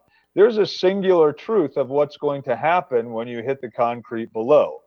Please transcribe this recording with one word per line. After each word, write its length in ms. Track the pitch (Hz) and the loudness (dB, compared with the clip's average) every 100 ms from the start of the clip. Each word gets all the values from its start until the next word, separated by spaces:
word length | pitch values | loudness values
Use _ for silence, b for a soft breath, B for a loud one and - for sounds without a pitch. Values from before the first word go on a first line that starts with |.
| _ _ _ | _ _ _
there's 240 | - 214 214 | 2 4 4
a 80 | 185 | -2
singular 640 | - 185 196 190 180 151 | 0 0 0 2 4 4
truth 440 | 147 - 220 147 143 | 0 -4 0 0 -2
of 120 | 127 | -2
what's 280 | 139 147 - | 0 -2 -2
going 260 | 147 143 | -4 -4
to 120 | 135 | -4
happen 580 | 117 147 180 175 123 117 | -2 0 0 0 -2 -2
when 140 | 113 120 | -6 -8
you 160 | 120 | -8
hit 180 | 113 135 | -6 -6
the 100 | 123 | -6
concrete 600 | - 120 120 110 113 113 | -4 -2 -2 -8 -8 -8
below. 500 | 113 117 147 85 67 | -6 2 4 4 -4